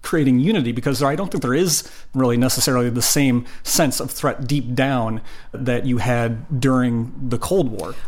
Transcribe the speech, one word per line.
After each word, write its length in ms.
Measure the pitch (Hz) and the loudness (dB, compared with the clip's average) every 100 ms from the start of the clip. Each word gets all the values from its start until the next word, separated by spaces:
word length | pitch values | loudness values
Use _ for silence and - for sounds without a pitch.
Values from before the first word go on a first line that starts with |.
creating 380 | - 165 135 123 | -2 2 4 4
unity, 320 | 156 220 120 | 4 2 0
because 300 | 117 147 135 | 0 -2 0
I 140 | 139 156 | 0 0
don't 140 | 196 | -2
think 100 | 180 | -2
there 140 | 123 | 0
is 360 | 135 180 - - - - | 2 2 0 -4 -14 -6
really 240 | 131 127 120 | 0 2 4
necessarily 540 | 127 - - 127 120 | 2 2 0 2 0
the 100 | 120 | 0
same 460 | - 151 139 123 123 - | 0 2 4 2 -2 -8
sense 360 | - - 170 - | -2 2 2 0
of 120 | 131 | -6
threat 360 | - 147 - 131 | -2 -2 -2 -2
deep 280 | 147 120 | -2 -2
down 480 | 127 135 131 113 110 - - - | 0 0 0 0 -4 -6 -10 -12
that 340 | - 131 120 131 | -6 -2 0 2
you 100 | 120 | 0
had 640 | 104 120 117 113 - 135 | 2 0 0 -2 -4 0
during 540 | 131 127 123 117 117 - 131 | 2 2 2 0 -2 -4 -4
the 80 | 120 | -2
Cold 320 | - 190 135 | 0 0 0
War. 240 | 101 82 - | -2 -6 -4